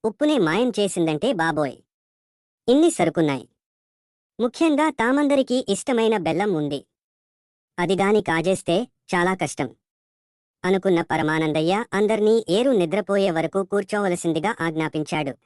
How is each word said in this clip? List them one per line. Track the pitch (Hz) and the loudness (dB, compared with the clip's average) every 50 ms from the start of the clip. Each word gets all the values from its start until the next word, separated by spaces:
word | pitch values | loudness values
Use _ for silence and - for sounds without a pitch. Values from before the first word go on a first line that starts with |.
| - | -4
"ఉప్పునే | 220 196 _ 294 302 302 262 | -6 -2 _ 0 2 2 2
మాయం | 180 151 160 202 247 247 | 2 2 2 2 0 0
చేసిందంటే | 202 - 202 190 - 185 165 160 156 147 196 254 | 0 0 -2 0 0 0 0 0 0 0 -2 -2
బాబోయ్, | 277 170 160 165 160 156 147 131 - - _ _ _ _ _ _ _ _ _ _ _ _ _ _ _ _ _ - | 0 0 0 0 0 0 -2 -4 -4 -12 _ _ _ _ _ _ _ _ _ _ _ _ _ _ _ _ _ 2
ఇన్ని | 247 294 330 339 | 4 4 4 4
సరుకున్నాయి. | 311 - 175 165 - 170 160 147 139 127 - _ _ _ _ _ _ _ _ _ _ _ _ _ _ _ _ _ _ - | 2 2 -2 0 2 0 0 0 0 -4 -8 _ _ _ _ _ _ _ _ _ _ _ _ _ _ _ _ _ _ -4
ముఖ్యంగా | 220 247 - - 320 330 294 269 311 311 | -4 -4 0 0 2 2 4 2 2 0
తామందరికీ | - - 220 240 269 285 294 277 285 277 262 - 254 254 - - | 0 0 0 2 2 2 2 2 2 2 2 2 0 -2 0 -2
ఇష్టమైన | 196 185 - - 247 233 226 220 226 | -4 -2 0 0 0 2 2 2 2
బెల్లం | 208 160 165 156 165 202 214 185 | 2 0 -2 0 0 0 0 0
ఉంది, | 156 151 143 143 135 - _ _ _ _ _ _ _ _ _ _ _ _ _ _ _ _ _ _ - | -2 -2 -2 -4 -6 -10 _ _ _ _ _ _ _ _ _ _ _ _ _ _ _ _ _ _ -4
అదిగాని | 175 165 190 180 196 196 214 214 | 0 0 2 2 2 2 2 2
కాజేస్తే | 190 - 160 165 156 185 190 180 - - 170 190 | 2 0 -2 0 0 0 -2 -2 -2 -2 -2 -2
చాలా | 247 _ _ _ _ - - 175 175 185 190 | -2 _ _ _ _ -4 0 0 2 2 0
కష్టం" | 185 165 139 - - 143 113 - _ _ _ _ _ _ _ _ _ _ _ _ _ _ _ _ _ - | 0 -4 -6 -4 -6 -8 -8 -8 _ _ _ _ _ _ _ _ _ _ _ _ _ _ _ _ _ -2
అనుకున్న | 180 190 190 185 190 180 170 | 0 0 2 2 2 0 0
పరమానందయ్య | 170 _ - 156 156 151 156 160 160 156 147 160 156 170 190 208 - _ | 0 _ -2 -2 0 0 0 0 0 0 0 0 0 0 0 -2 -4 _
అందర్నీ | - 196 214 208 220 208 208 214 226 226 220 - | -2 -2 0 0 0 0 2 2 2 0 0 0
ఏరు | 175 208 247 277 | -2 0 2 2
నిద్రపోయే | 262 202 175 160 170 208 196 - 202 196 196 190 | 2 2 0 0 -2 -4 -2 0 0 0 0 0
వరకు | 160 160 160 - - 196 | 0 -2 -4 -2 -4 -4
కూర్చోవలసిందిగా | 190 - 202 202 208 - 214 208 202 190 175 175 - 170 156 160 156 208 185 - | -4 -2 -4 -4 -2 -2 -4 -2 -2 -2 -2 -2 -2 -2 -2 0 -2 -4 -4 -2
ఆజ్ఞాపించాడు. | 165 165 156 160 160 151 - 160 151 - 175 156 151 139 127 _ _ | -4 -4 -2 -2 -4 -4 -4 -6 -6 -4 -4 -4 -4 -6 -8 _ _